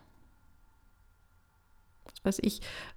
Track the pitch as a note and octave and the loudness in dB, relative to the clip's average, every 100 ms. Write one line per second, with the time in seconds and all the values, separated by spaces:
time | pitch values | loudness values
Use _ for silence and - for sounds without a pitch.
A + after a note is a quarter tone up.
0 | - - - - - - - - - - | -16 -20 -20 -20 -20 -20 -20 -20 -20 -20
1 | - - - - _ _ _ - - - | -20 -20 -20 -20 _ _ _ -20 -20 -20
2 | - - G3 G3 G#3+ - - - - | -20 -2 2 4 4 2 -4 -8 -10